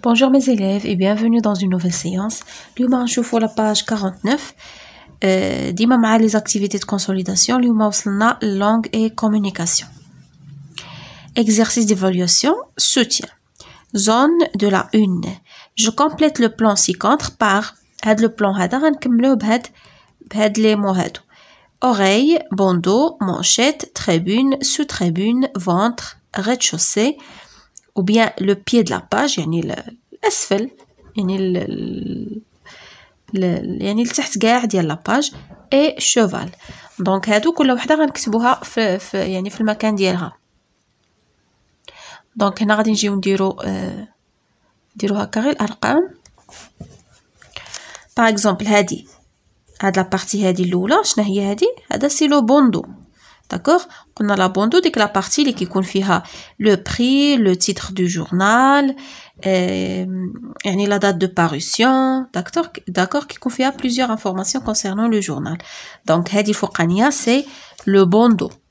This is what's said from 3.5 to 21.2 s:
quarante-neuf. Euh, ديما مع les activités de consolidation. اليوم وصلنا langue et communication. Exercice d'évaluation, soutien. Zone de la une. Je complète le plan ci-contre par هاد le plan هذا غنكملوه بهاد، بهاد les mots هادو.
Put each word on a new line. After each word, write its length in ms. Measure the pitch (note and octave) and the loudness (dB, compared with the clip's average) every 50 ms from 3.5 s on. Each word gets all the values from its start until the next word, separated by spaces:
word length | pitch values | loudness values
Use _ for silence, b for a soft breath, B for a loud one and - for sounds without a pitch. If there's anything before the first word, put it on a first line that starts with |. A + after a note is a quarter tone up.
| - - A3 G#3+ G#3 G3+ - | 0 0 0 0 0 -2 -2
quarante-neuf. 680 | - A3+ G#3 G3 F#3+ F#3 - - G3+ C4+ D4 - - - B B B B B B B B B B B B _ - | -2 -4 -2 -2 -4 -4 -4 -2 -2 -2 -2 -4 -12 -20 B B B B B B B B B B B B _ 0
Euh, 460 | F#3+ F#3+ F#3 F#3+ F#3+ - - - - | 0 2 2 0 -2 -4 -4 -4 -4
ديما 260 | F3 F#3 A3+ A#3 C4 | -2 0 2 2 4
مع 220 | A#3+ A3+ A3 A3 A3+ | 4 4 4 4 4
les 160 | A3+ A3 G#3 | 4 4 2
activités 460 | G#3+ G#3+ - - G#3 G3+ G3 G#3 G3 | 0 -2 0 -2 -2 -2 -2 -4 -6
de 40 | - | -4
consolidation. 680 | - G3+ G3 - - F#3+ F#3+ F3+ F#3 F#3+ F3 - - | -4 -4 -4 -2 -2 -2 -2 -2 -2 0 0 2 2
اليوم 300 | B3 B3+ B3 A#3+ A3+ G#3+ | 2 2 2 2 2 2
وصلنا 580 | G#3+ G#3 G3+ - - G#3 G3 G3+ A3 A#3 - - | 2 0 0 -2 -4 -2 -2 0 0 0 0 0
langue 460 | - G#3+ G3 G3 G3+ G#3 A3 A#3 A3 - | -2 -2 0 0 2 2 2 2 0 -2
et 220 | - A3 A3 A3 A3 | -2 0 -2 -2 -2
communication. 720 | - A3+ A3 G#3 G#3+ G3+ G3 G3 - E3+ E3+ - - - - - - - - - - - _ _ _ - - - - - - B B B B B B B B B B B B - | -2 0 0 0 0 0 -2 -4 -4 -4 -2 -2 -4 -4 -6 -20 -20 -20 -20 -20 -20 -20 _ _ _ -20 -20 -20 -20 -20 -18 B B B B B B B B B B B B -2
Exercice 500 | A#3+ A#3 G#3+ G#3+ G#3+ A3+ A3 - A#3+ A3+ | 0 2 2 2 2 2 0 0 0 2
d'évaluation, 680 | G3+ G#3+ F#3 F#3 F#3+ F#3 F3+ F3+ F3 - - - C#4 F4+ A#4+ C#5 _ _ | 0 0 0 0 0 0 0 0 2 2 2 2 0 0 -2 -4 _ _
soutien. 520 | - - - - C4+ A#3 B3+ - - - - - _ _ _ _ B B B B B B B - | -2 0 2 2 2 0 0 -2 -6 -6 -10 -20 _ _ _ _ B B B B B B B -4
Zone 420 | G3+ F#3+ G#3 A3 A#3+ C#4 D4+ E4+ E4+ E4 - - | 0 2 2 4 4 4 4 4 2 2 0 0
de 100 | F#3+ G3+ | 0 0
la 220 | G3+ G3 F#3 - - | 2 2 0 -2 2
une. 320 | - A3 G#3+ F#3+ F3+ E3+ - - F#3+ - B B B B B B _ | 2 2 2 2 0 -2 -4 -8 -10 -12 B B B B B B _
Je 140 | - - A3+ | -2 -2 -2
complète 500 | A3 - C#4+ D#4 D4+ - D#4 D4+ D4+ - | 0 0 0 0 2 2 0 0 2 2
le 80 | A#3 A3 | 0 0
plan 260 | A3 - A3 G#3+ G3+ | 0 2 0 2 2
ci-contre 640 | - - - F3+ - - G3+ C4+ D4 - - - | 2 0 0 -2 -2 0 0 0 0 -2 -8 -4
par 380 | _ A3+ G#3 G3 G3+ A3 - _ _ _ _ _ - - | _ 0 2 2 0 -2 -4 _ _ _ _ _ -6 0
هاد 160 | G#3+ G#3+ G#3 | 0 2 4
le 80 | A3+ A3 | 2 0
plan 280 | A3+ - G#3 G3 G3 | 2 0 0 0 0
هذا 220 | G3+ F3+ F3+ A#3+ C4+ | 0 -2 -2 0 0
غنكملوه 560 | D4+ D#4 C#4+ - - B3+ A#3+ A#3 B3 C4+ C4+ | 2 0 0 0 0 0 2 4 4 4 2
بهاد، 320 | A3 G#3 A3 A3 B3 A#3+ - b b b b b b b b b b - - | 2 2 0 0 0 -2 -8 b b b b b b b b b b -20 -8
بهاد 280 | - G#3+ G#3+ G#3+ G#3 A3+ | -2 0 0 2 2 4
les 180 | A3 G#3+ G#3+ | 4 4 4
mots 200 | G#3 G3+ G3 F#3+ | 2 2 0 0
هادو. 240 | F#3 - - - - | 0 0 -2 -6 -12